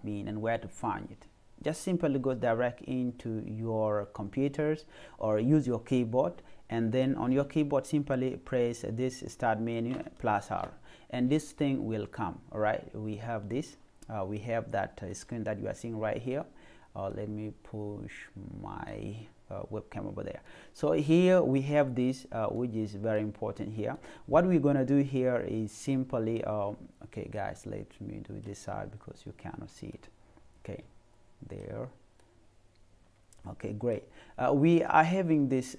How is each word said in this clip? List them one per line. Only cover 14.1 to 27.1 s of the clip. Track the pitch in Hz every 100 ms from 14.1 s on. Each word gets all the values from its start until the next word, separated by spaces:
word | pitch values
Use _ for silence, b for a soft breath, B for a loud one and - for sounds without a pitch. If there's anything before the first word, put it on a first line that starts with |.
uh, | 107
we | 95 104
have | 113 113 110
that, | 98 - -
uh, | 92
screen | 95 - 120
that | 107 101
you | 101
are |
seeing | - 117 110
right | 107 104
here. | 123 135 170 - B B B
Uh, | - 98
let | 104 107
me | 107 107 -
push | - 110 104 101 107 - - 98 98 -
my, | - 50 50 52 71 110 110 - -
uh, | 98 -
webcam | 107 - 101 101
over | 95
there. | 95 - - B B
So | - 147
here | 160 147 165 180 185
we | - 135
have | 139 147 135
this, | 123 127 127 -
uh, | 120 104
which | 110 123
is | 110 107
very | 101 110 107
important | 107 107 107 110 101
here. | 107 107 - B B B
What | 156 180
we're | 170
gonna | 143 139
do | 127 139
here | 139 131 127 123 -
is | 110 107
simply, | - - 135 131 123 113 113
um, | 107 107 101 107 - -
okay | -